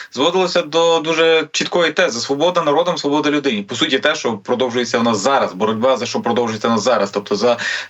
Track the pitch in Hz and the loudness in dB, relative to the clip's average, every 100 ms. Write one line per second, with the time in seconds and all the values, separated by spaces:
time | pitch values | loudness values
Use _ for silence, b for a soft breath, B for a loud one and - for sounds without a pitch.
0 | B 123 160 185 180 175 156 160 165 165 | B -2 0 2 2 0 0 2 4 2
1 | 156 160 165 160 147 - - 180 160 151 | 2 2 4 2 0 -4 -2 0 0 2
2 | 170 113 - 143 175 175 156 143 175 160 | 0 0 -4 0 2 2 2 2 2 0
3 | 143 147 151 147 135 107 98 120 156 127 | -2 0 0 0 0 -2 -4 -4 -2 0
4 | 151 156 123 107 - 120 127 123 120 120 | 0 -2 -4 -4 -4 -2 0 -2 -2 0
5 | 117 107 113 131 98 90 107 110 131 123 | 0 0 2 0 0 -2 -2 0 0 0
6 | 117 123 117 113 113 110 117 113 104 117 | -2 -4 -2 0 -2 -2 0 0 2 0
7 | 101 101 - 101 120 117 B B | 0 -4 -4 0 0 0 B B